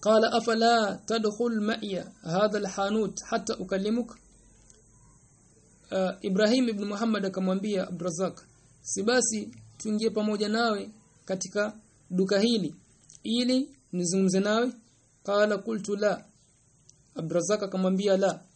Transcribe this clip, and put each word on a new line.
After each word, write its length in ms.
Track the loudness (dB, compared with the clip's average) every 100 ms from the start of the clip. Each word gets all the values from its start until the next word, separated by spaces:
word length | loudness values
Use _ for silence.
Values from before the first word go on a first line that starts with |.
Qala, 320 | 4 4 6
"Afala 640 | 2 0 2 4 4 2 -4 -2
tadkhul 540 | 0 0 0 -2 0
ma'iya 520 | -2 -4 -4 -6 -8 -14
hadha 360 | -4 0 2 0
alhanut 640 | -4 -2 0 0 -2 -4 -4
hatta 260 | -4 -4 -6
ukallimuk?" 600 | -4 -2 0 -2 -4 -12 -20 -20 -20 -20 -20 -20 -20 -20 -20 -20 _ _ _ -20 _ _ -8
Ah, 260 | -2 -2 -4
Ibrahim 460 | -2 2 4 4 2
ibn 160 | 0
Muhammad 400 | -4 -2 0 0 0
akamwambia 640 | -2 0 0 0 -2 -2
Abdurrazzaq, 520 | -4 -6 -2 -4 -4 -20 -20 _ _
"Si 200 | -10 -4
basi 480 | 0 2 2 -2 -8 -14 -20 -10
tuingie 320 | -4 0 0
pamoja 380 | 0 -2 0 -2
nawe 420 | 0 0 0 -6 -14 _ -20
katika 520 | -8 -6 -4 -2 -2 -4 -20 _ _
duka 300 | 0 2 4
hili 340 | 4 2 0 -8 _ _ _ -16
ili 460 | -4 -2 2 2 0 -10 _
nizungumze 480 | -4 -2 2 2 2
nawe?" 320 | 2 2 0 -4 _ _ _ _
Qala, 340 | -2 2 2 2
"Qultu 380 | -4 -6 -4 0
la." 280 | 0 0 -6 _ _ _ _ _ _ -20 _
Abdurrazzaq 480 | -10 -2 -2 0 -2
akamwambia, 540 | -2 0 0 2 2 4
"La." 240 | 2 0 -10